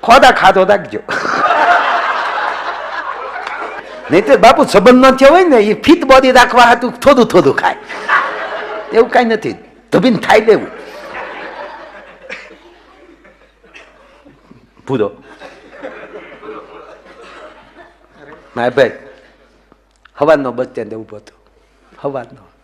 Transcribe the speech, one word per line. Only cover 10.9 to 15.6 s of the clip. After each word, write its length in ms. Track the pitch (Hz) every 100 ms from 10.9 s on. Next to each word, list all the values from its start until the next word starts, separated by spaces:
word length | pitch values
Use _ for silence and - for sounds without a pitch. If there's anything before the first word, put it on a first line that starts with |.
| - - - - - - - - - - - - - - - - - _ _ _ _ _ _ _ _ _ _ _ - - _ _ _ _ _ _ _ _ _ -
ભૂરો. 240 | 131 101 - - - - -